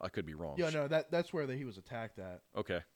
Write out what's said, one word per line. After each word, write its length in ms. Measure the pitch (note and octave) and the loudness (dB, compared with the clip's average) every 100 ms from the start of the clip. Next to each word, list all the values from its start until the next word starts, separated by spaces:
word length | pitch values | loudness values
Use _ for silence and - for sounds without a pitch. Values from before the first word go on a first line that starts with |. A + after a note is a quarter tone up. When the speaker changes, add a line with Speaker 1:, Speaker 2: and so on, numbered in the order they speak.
Speaker 1:
I 80 | F#2 | -4
could 160 | - D#2+ | -2 -4
be 80 | |
wrong. 220 | D2+ E2 - | -2 -2 2
Speaker 2:
Yeah, 120 | E3 | 2
Speaker 1:
She 80 | D#3 | 2
Speaker 2:
no, 100 | C#3+ | 4
that, 240 | D#3 - | 4 4
that's 200 | E3+ E3+ | 2 2
where 140 | D#3 C#3 | 0 0
the, 100 | C3 | 0
he 100 | C3 | -4
was 120 | F#2+ | -8
attacked 400 | - A#2 A2+ - | -8 -6 -6 -6
at. 240 | F#2 F2+ _ G2+ | -8 -10 _ -4
Speaker 1:
Okay. 240 | G#2+ F2+ - | 0 0 -2